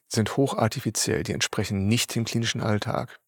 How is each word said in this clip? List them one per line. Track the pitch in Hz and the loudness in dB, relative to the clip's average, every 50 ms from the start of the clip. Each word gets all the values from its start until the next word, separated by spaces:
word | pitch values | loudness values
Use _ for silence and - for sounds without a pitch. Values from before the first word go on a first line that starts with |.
| _ - | _ -2
sind | - 113 107 - - | 0 0 2 2 2
hochartifiziell, | 135 139 131 - - 117 107 - 131 - 113 - - - - 104 - - | 2 2 2 4 2 2 0 0 -2 -4 -4 -2 -2 0 0 0 0 0
die | - 87 | -2 -2
entsprechen | - - - - - 101 - 107 98 95 104 | -2 -2 -2 0 -2 -2 0 0 0 2 4
nicht | 113 120 - - - | 4 2 2 0 -2
dem | 117 113 | -2 -2
klinischen | - - 117 113 110 - 117 | 0 -2 -2 -2 0 -2 -2
Alltag. | - 113 107 104 - - - - 123 - - - _ | 0 0 0 0 0 -2 -2 -2 -4 -4 -10 -20 _